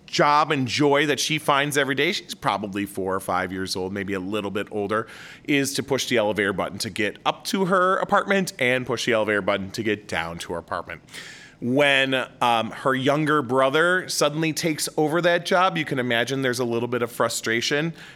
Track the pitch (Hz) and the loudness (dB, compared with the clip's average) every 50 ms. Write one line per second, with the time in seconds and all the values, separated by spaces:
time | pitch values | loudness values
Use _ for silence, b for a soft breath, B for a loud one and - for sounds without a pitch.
0 | - - - - 160 147 147 147 156 143 156 139 131 113 95 113 147 143 139 143 | -14 -4 0 2 4 6 6 6 4 4 2 0 0 0 2 2 4 4 6 4
1 | 156 147 135 - - - 156 147 - - 143 135 139 147 135 143 139 131 139 131 | 4 2 2 0 0 -2 -2 -2 0 2 2 2 2 2 2 0 0 2 0 0
2 | 143 175 208 - - - - - - 127 101 101 107 101 95 104 104 98 - 98 | 0 0 -2 -4 -6 -10 -12 -6 -2 -2 -2 -2 -2 -4 -4 -4 -6 -4 -6 -6
3 | 92 95 92 95 - - 90 90 95 90 95 92 95 92 - 95 92 95 101 101 | -4 -2 -4 -4 -2 -2 -2 -2 -2 -2 -4 -6 -6 -6 -4 -6 -6 -6 -6 -6
4 | 95 95 98 95 90 95 107 104 98 98 95 104 98 - - 104 101 98 107 110 | -6 -4 -6 -6 -4 -4 -4 -4 -4 -4 -4 -6 -6 -6 -6 -4 -4 -2 -2 -2
5 | 117 B B B B B B B B - 147 139 139 135 - - 120 - 139 123 | -4 B B B B B B B B 0 0 0 0 0 -2 -4 -4 -2 -2 -2
6 | - - 123 113 104 104 104 107 101 98 98 87 90 69 90 98 - 110 87 - | 0 0 2 2 2 2 2 2 0 0 0 -2 -2 -4 -4 -6 -8 -6 -4 -2
7 | 104 101 - - - 147 151 - - - - 196 190 170 196 185 180 185 190 - | -2 -4 -4 -4 -2 -4 -4 -4 -4 -4 -2 0 2 2 4 4 4 2 2 0
8 | 180 - 202 196 - - 196 196 185 - - - 127 123 127 127 123 131 120 110 | 0 2 2 2 2 2 0 0 0 -2 -2 0 2 2 2 0 0 -2 -4 -2
9 | - 123 113 110 107 104 107 101 95 104 101 98 95 95 - - 107 107 104 104 | 0 2 2 2 2 2 2 2 2 2 0 0 -2 -4 -6 -4 0 0 0 -2
10 | - - 92 82 82 85 85 85 - - 87 85 82 - 95 87 - 87 82 - | -2 -4 -4 -4 -4 -4 -6 -8 -8 -8 -8 -8 -8 -6 -6 -6 -6 -8 -12 -16
11 | - B B B B B B B B B B B 123 120 131 139 143 143 139 135 | -16 B B B B B B B B B B B -4 0 2 4 4 4 4 4
12 | 135 135 131 127 117 - - - 123 120 117 113 113 104 - - - 139 131 131 | 2 2 0 0 -2 -4 -4 0 2 4 4 2 0 -2 -4 -4 0 0 0 2
13 | 127 139 139 151 156 147 151 151 131 113 127 131 131 135 139 156 170 175 180 185 | 2 2 2 2 2 2 2 0 0 2 2 4 4 4 4 4 2 2 2 0
14 | - - - - 156 151 147 160 160 160 151 - - 165 151 - - - - 160 | -2 -2 -2 0 0 0 0 0 -2 -2 -2 -2 -2 -2 -2 -4 -6 -4 -2 0
15 | 151 147 156 175 170 175 175 175 170 - 196 180 185 190 175 165 143 - 147 135 | 0 0 2 2 2 2 2 2 0 2 2 2 2 2 0 -2 -4 -4 -2 -2
16 | 120 123 120 117 120 120 135 135 135 127 120 123 127 117 117 117 120 120 123 117 | 0 0 0 0 0 0 -2 -2 0 0 0 0 -2 -2 -2 -2 -2 -2 -2 -2
17 | 120 113 - - 120 113 - - - 113 113 120 - - 147 147 160 165 165 B | -2 -2 -2 0 0 0 0 -2 -2 -2 0 0 0 0 0 0 -2 -2 -6 B
18 | B B B | B B B